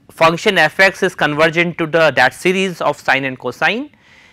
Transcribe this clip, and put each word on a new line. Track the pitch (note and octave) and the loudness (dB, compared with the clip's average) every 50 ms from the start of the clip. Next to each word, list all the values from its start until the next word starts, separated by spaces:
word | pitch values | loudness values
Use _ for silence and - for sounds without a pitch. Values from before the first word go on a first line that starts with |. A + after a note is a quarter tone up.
| _ - | _ -20
function | - - E3 E3 E3+ D#3+ - A3 G3 F3 | -2 0 2 2 2 0 -2 0 2 2
f | D#3 D3+ - - | 2 2 2 2
x | F#3+ G3 F3+ - | 2 2 2 0
is | G3+ F3+ - | -2 -4 -2
convergent | - F3 D3 D3+ D3 D#3+ E3 D3+ E3+ F3 F3 D#3 | -2 -2 -2 2 2 2 2 2 0 -2 -2 -2
to | - E3+ D#3 | -4 -4 -2
the, | D3 E3 D#3+ D#3 | 0 2 2 2
that | C3+ B2+ B2+ C3 - | 4 2 2 2 0
series | - - F3 F#3 F#3+ F#3+ F#3+ E3+ - | -2 -2 -2 0 0 -2 -4 -4 -4
of | - D3 D3 - | -4 -4 -4 -4
sine | - - C3 C3+ C#3 | -2 -2 -2 -2 -2
and | C3+ C3 - | -4 -8 -8
cosine. | - B2 A#2+ - D#3 D#3+ F#3+ A#3 D4 D4 - _ _ _ _ _ _ _ | -10 -10 -6 -2 -2 -2 -2 -4 -6 -10 -16 _ _ _ _ _ _ _